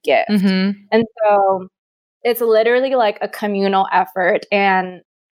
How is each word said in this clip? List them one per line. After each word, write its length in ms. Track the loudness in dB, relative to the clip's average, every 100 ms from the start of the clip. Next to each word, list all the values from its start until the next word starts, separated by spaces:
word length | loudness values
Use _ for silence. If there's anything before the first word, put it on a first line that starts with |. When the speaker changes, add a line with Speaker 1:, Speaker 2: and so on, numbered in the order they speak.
Speaker 1:
gift." 260 | 0 0 2
Speaker 2:
Mm-hmm. 400 | 0 2 0 0 -4 -2
Speaker 1:
And 120 | 0 0 -2
so 440 | 0 2 2 0 -6 _ _ _ _ _
it's 180 | -4 -2
literally, 540 | 2 2 2 0 0
like, 240 | 0 0 -2
a 80 | -8
communal 580 | -6 -6 -2 0 0 0
effort. 540 | -2 -2 -2 -2 -2 -2
And 520 | -2 0 0 -2 -10 _ _ _